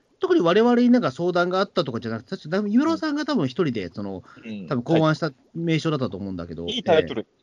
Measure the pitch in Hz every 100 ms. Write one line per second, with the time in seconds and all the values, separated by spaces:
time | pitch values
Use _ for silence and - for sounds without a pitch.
0 | _ - 370 349 170 202 240 240 247 247
1 | 151 - 175 175 180 190 202 185 139 113
2 | 117 113 - 190 151 190 208 240 320 320
3 | 311 294 302 254 131 190 160 110 87 110
4 | 98 92 - - 113 104 90 127 123 165
5 | 156 156 160 - _ 165 165 156 160 147
6 | 110 95 98 90 85 80 85 240 185 156
7 | - 117 - _